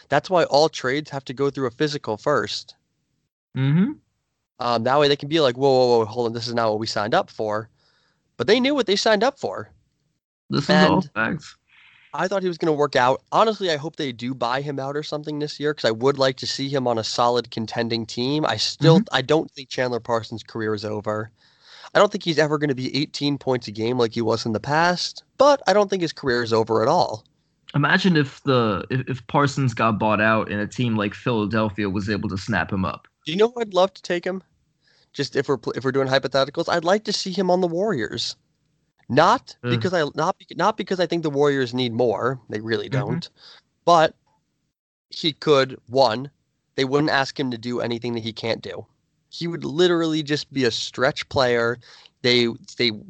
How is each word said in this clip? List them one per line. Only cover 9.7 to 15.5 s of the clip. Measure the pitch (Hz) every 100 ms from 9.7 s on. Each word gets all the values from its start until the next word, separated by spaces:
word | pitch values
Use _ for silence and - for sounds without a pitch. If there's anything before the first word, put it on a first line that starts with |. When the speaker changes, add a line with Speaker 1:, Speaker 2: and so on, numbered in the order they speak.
| _ _ _ _ _ _ _ -
Speaker 2:
This | 135
is | 143
all | 151 156 185
Speaker 1:
And | -
Speaker 2:
facts. | 107 113 156 - - _ _ - _ _
Speaker 1:
I | 147 185
thought | 196
he | 185
was | 165
gonna | 165
work | 147 147 135
out. | 123 131 -
Honestly, | 156 220 208 190
I | 151
hope | 156
they | - 143
do | 117 120
buy | 131 120 127
him | 143 139
out | 135 147
or |
something | 151 151 151 147
this | 147